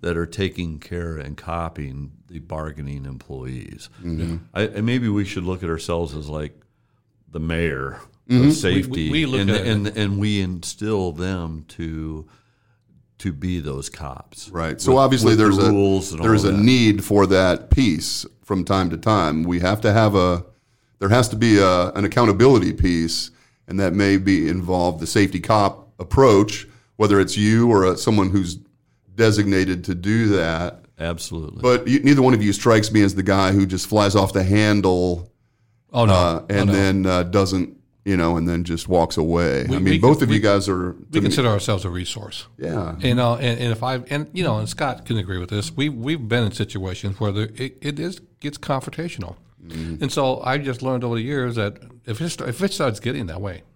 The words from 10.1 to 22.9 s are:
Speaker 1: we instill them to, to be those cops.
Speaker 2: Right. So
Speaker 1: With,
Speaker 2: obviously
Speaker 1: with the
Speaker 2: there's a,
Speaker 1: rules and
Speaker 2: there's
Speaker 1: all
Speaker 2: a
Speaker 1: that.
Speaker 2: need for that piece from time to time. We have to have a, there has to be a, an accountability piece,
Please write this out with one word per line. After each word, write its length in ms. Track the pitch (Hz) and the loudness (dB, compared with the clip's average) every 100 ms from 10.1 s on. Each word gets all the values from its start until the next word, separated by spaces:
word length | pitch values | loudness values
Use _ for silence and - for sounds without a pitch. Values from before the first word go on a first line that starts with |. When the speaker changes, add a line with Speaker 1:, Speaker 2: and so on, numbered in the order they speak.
| 98 | 0
Speaker 1:
we 200 | 104 104 | 0 0
instill 680 | 95 90 85 - 107 107 92 | -2 -4 -10 -8 -2 -2 -2
them 540 | 78 90 95 85 80 76 | -4 -6 -4 -6 -10 -14
to, 580 | - 82 80 78 78 - _ _ _ _ _ _ _ _ _ | -10 -8 -6 -8 -10 -14 _ _ _ _ _ _ _ _ _
to 140 | 101 | -8
be 260 | 73 87 90 | -6 -6 -6
those 300 | 73 69 69 | -6 -8 -10
cops. 580 | - 71 65 - - - | -12 -14 -14 -20 -20 -14
Speaker 2:
Right. 300 | 87 80 - | -6 -6 -4
So 120 | - | 2
Speaker 1:
With, 80 | 131 | 4
Speaker 2:
obviously 300 | 135 131 113 | 4 4 4
Speaker 1:
with 80 | 113 | 4
the 60 | |
Speaker 2:
there's 140 | 107 98 | 4 4
a, 100 | 101 | 4
Speaker 1:
rules 400 | 101 101 95 92 | 4 2 0 -2
and 100 | 80 | -4
Speaker 2:
there's 220 | 110 110 | 2 4
Speaker 1:
all 60 | 101 | 4
Speaker 2:
a 20 | |
Speaker 1:
that. 100 | 101 | 4
Speaker 2:
need 400 | 107 127 117 104 | 4 6 4 2
for 240 | - 101 98 | 2 2 4
that 440 | 95 92 90 - | 4 4 0 2
piece 520 | - 131 78 - - - _ | 2 4 0 -4 -8 -10 _
from 200 | _ 98 | _ -4
time 240 | 82 98 90 | 0 0 0
to 60 | 82 | -2
time. 460 | - 107 82 78 | 0 2 2 0
We 160 | 85 87 | -2 0
have 220 | 90 107 | 0 0
to 120 | 110 | 2
have 220 | 104 107 | 4 4
a, 300 | 98 90 87 85 _ _ _ _ _ | 4 2 0 -4 _ _ _ _ _
there 80 | 98 | 2
has 200 | 117 117 | 2 2
to 60 | 110 | 0
be 220 | 117 104 | 4 6
a, 320 | 95 90 90 | 6 4 0
an 100 | - | -2
accountability 680 | 101 - 120 95 123 127 90 | -2 2 2 6 6 6 2
piece, 600 | 78 87 | 0 0